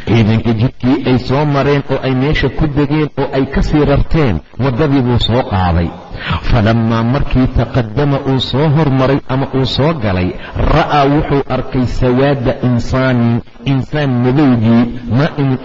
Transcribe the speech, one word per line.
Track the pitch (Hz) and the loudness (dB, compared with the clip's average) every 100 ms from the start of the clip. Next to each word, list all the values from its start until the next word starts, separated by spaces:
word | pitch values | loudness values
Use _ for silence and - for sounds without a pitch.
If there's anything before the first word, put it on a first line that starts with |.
| - | 0
Ciidanka | 113 104 113 120 | 2 2 2 0
jidkii | 107 127 - 123 139 127 | 0 -2 -2 0 0 2
ay | 127 | 0
soo | - 135 151 | 0 0 0
mareen | 139 135 143 139 | 0 2 0 0
oo | 135 | -4
ay | 127 127 | -2 0
meesha | 139 151 135 | 0 0 -2
ku | - 156 | 0 -2
degeen | 139 139 151 147 - | 0 0 0 -2 -2
oo | 139 | -4
ay | 139 135 | -2 -2
ka | - | 0
sii | 170 151 139 | 0 2 2
rarteen, | 135 - 165 135 80 - - | 2 2 2 2 0 -6 -6
waddadii | 135 117 120 139 | -2 0 2 2
buu | 123 117 | 2 2
soo | - 120 | 2 0
qaaday. | 127 98 90 85 82 - - - - 87 | 0 0 0 0 -2 -6 -14 -12 -6 -4
Falammaa | - 120 104 117 113 113 | 0 2 2 2 0 0
markii | 117 139 - 127 127 | 0 0 0 0 0
taqaddama | - 117 131 110 120 147 139 131 | 0 -2 -2 -2 -2 0 0 0
uu | 131 | -2
soo | - 131 156 | -2 0 2
hormaray | 143 147 131 131 139 - | 2 2 2 2 0 -2
ama | 131 139 | -4 -2
uu | 131 127 | -2 -2
soo | - 143 | 0 0
galay, | 165 104 92 90 - - - | 0 -2 0 -2 -4 -8 -4
ra'aa, | 110 147 165 147 139 | 0 2 2 2 2
wuxuu | 147 - 139 - | 2 0 -2 -2
arkay | 127 - 131 123 | -4 -4 -2 -2
sawaada | - 127 123 143 135 120 - | 0 2 2 2 0 -2 -2
insaanin, | 123 120 - 131 131 123 117 117 - - 135 | 0 0 0 -2 0 2 2 0 -4 -8 -2
insaan | 135 117 151 139 123 | -2 -2 -2 -2 0
madowgii, | 123 135 143 120 110 117 120 - - | 0 2 4 4 4 2 2 -2 -2
naa'imin, | 117 160 - 135 127 | 0 0 0 -2 -2